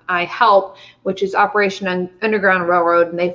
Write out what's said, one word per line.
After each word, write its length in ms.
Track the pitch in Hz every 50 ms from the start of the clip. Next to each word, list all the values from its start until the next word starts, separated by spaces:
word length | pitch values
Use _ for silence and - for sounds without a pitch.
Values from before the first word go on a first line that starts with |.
| _ -
I 160 | 180 175 175
help, 520 | - - - 240 220 202 - - - - - - - _ _
which 220 | _ 196 190 - 196
is 100 | 190 -
Operation 540 | 202 208 196 - 208 202 190 196 - 202
Un-, 220 | 185 180 180 180 180 - _
Underground 480 | 214 220 214 208 185 196 190 185 175 170
Railroad, 380 | 180 175 170 170 170 170 170
and 100 | 165 170
they 140 | 170 180 175 175